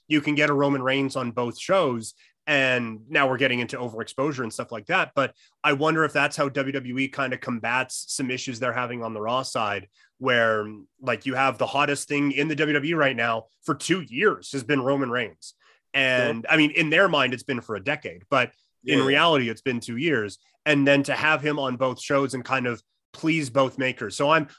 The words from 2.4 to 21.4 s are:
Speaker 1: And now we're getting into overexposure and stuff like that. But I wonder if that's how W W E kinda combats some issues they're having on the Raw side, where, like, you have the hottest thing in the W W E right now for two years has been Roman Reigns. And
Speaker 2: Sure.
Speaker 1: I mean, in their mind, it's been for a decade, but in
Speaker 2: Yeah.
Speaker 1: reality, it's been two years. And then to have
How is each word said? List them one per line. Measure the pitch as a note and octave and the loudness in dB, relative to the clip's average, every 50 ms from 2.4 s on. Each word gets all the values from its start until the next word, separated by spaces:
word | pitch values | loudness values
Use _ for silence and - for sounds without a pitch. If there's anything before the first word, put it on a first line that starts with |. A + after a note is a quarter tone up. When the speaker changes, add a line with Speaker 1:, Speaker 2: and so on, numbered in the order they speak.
| _ | _
Speaker 1:
And | D3+ D3 C#3 C3+ C3 B2+ B2 A#2+ A2+ A2 A2 A2 B2+ | 0 2 2 4 2 2 0 -2 -4 -8 -12 -14 -2
now | D#3 D3+ C#3 C3 | 2 2 2 2
we're | C3 | 2
getting | A#2+ C#3 C3 B2 A#2+ | 2 2 2 2 0
into | A#2+ A2 - | -2 -4 -6
overexposure | B2 B2 A#2+ G#2+ A2 A2 - - - C3+ D#3 C#3+ B2+ | -8 -8 -8 -8 -10 -10 -8 -4 -4 -2 -2 -2 -4
and | B2 A2+ | -6 -6
stuff | - - A#2+ - | -6 -8 -10 -8
like | A#2 G#2+ G#2 | -10 -10 -4
that. | - F3 F#3 E3 C3+ _ | -2 0 0 0 0 _
But | C#3 C3 B2+ - _ _ _ _ _ | -2 -2 -2 -4 _ _ _ _ _
I | - D3+ C#3+ | 0 2 2
wonder | C3+ D3+ D#3 D#3+ D#3+ D#3 | 4 2 2 2 2 0
if | C#3+ - | 2 2
that's | D3 C#3 D3 - | 2 0 0 0
how | D#3+ D3 C#3 | -2 -2 -2
W | B2 C#3+ C3+ C3+ | 0 -4 -4 -2
W | C3+ C#3 B2 B2 B2 C3 | -4 -6 -6 -6 -4 -4
E | C3+ C3 | -4 -4
kinda | - - C3+ B2+ B2+ | -4 -4 -4 -4 -4
combats | A#2+ - C3 A#2+ A2+ A2+ A#2 B2 B2+ B2+ - - - - - | -6 -6 -6 -6 -4 -4 -2 -2 -2 -2 -4 -8 -12 -10 -8
some | - - C3+ B2 | -6 -6 -4 -4
issues | B2+ B2+ - C3+ B2 A2+ | -6 -6 -6 -8 -6 -4
they're | B2+ B2 | -4 -2
having | A#2 B2+ B2 A#2+ B2 A#2+ | -2 -2 -4 -4 -6 -8
on | A#2 A2+ | -8 -8
the | A2 G#2+ | -8 -6
Raw | G#2 A2+ B2 C3 | -4 -2 -2 -2
side, | C3 - - B2+ A2 G#2 G2+ G2 G2 _ _ _ _ _ _ | -4 -4 -4 -4 -2 -2 -4 -6 -8 _ _ _ _ _ _
where, | _ B2+ C3 B2 A#2+ A2+ A2+ A2 G#2+ G#2+ G#2+ G#2+ G#2 - _ _ _ | _ 0 2 4 4 4 4 2 0 -2 -6 -10 -16 -20 _ _ _
like, | C3 B2+ A#2 A2 - | -4 -4 -4 -4 -4
you | C3+ B2+ | -4 0
have | C3 C3+ C3+ B2+ A2 | 2 2 2 2 0
the | B2+ | -4
hottest | A2+ B2+ C#3 D3 C#3+ C#3+ C#3 - - | 0 2 0 2 2 0 -4 -4 -2
thing | D3 C#3+ C#3+ C#3+ | -2 0 0 0
in | C3+ C#3 D3 D#3+ | 0 0 -2 -2
the | D3+ | 0
W | C#3+ D#3 D3+ | -2 0 0
W | D3 C#3+ C3+ D#3+ E3+ | 0 0 0 0 0
E | D#3 | 2
right | C#3+ C3+ B2 | 2 2 2
now | A#2 A#2 A#2 A2+ A2+ - _ _ _ _ | 0 0 0 0 -2 -4 _ _ _ _
for | - D3+ | -4 -4
two | - - - E3+ F#3+ | -4 0 -2 -2 -2
years | D3 A2 A2+ C#3 G3+ G#3 C#3+ F#2 - - | -2 -8 -4 0 2 2 0 0 -8 -8
has | - C3+ A#2+ | -8 -8 -2
been | - D3 C3+ | 0 0 0
Roman | B2 C3 C#3+ C#3 C3+ A#2+ | 2 0 0 0 0 -2
Reigns. | A#2 B2 A#2 G2 - _ - - _ _ _ _ _ _ _ _ | -2 -4 -4 -4 -8 _ -20 -20 _ _ _ _ _ _ _ _
And | - C#3 C3+ C3 B2+ B2 B2 A#2 A2+ A2+ A2+ | 0 2 2 4 4 2 2 0 -2 -4 0
Speaker 2:
Sure. | - D#3+ | 2 4
Speaker 1:
I | |
mean, | D#3+ D3+ D3+ | 4 4 4
in | - E3 E3 D3+ | 4 0 0 2
their | D#3 E3+ G3 F#3 | 4 4 4 4
mind, | D#3+ C#3+ C3 B2+ B2+ | 4 2 2 2 0
it's | A#2+ | -4
been | - - C3 A#2+ | -6 -6 -6 -6
for | - - G#2+ | -4 -6 -8
a | G2 G2 | -6 -4
decade, | C3+ D3+ C#3+ - F#2+ E2 F2 - _ | -4 -4 -4 -6 -12 -14 -14 -6 _
but | C#3+ C3 A#2+ - _ _ _ _ _ _ _ | 2 2 2 0 _ _ _ _ _ _ _
in | - D3+ C3+ | 0 2 2
Speaker 2:
Yeah. | C3+ | 4
Speaker 1:
reality, | C3+ C#3 D3 E3 E3+ D#3+ C#3 B2 A2+ | 4 4 4 4 4 4 2 2 0
it's | A2 - | -4 -4
been | _ C#3 B2 A#2+ | _ -2 -2 -2
two | - - A#2 | -4 -6 -6
years. | A#2+ D#3 E3+ C#3+ A#2 G#2+ G2+ - _ _ _ _ _ _ | -2 0 0 0 0 -2 -4 -8 _ _ _ _ _ _
And | D3+ D3+ C#3+ C#3 C#3 | 2 4 6 6 6
then | C#3+ C#3 C#3 | 6 6 4
to | C#3+ C3 | 0 -2
have | A#2 D3 D#3 D#3 C#3+ | 0 2 2 2 2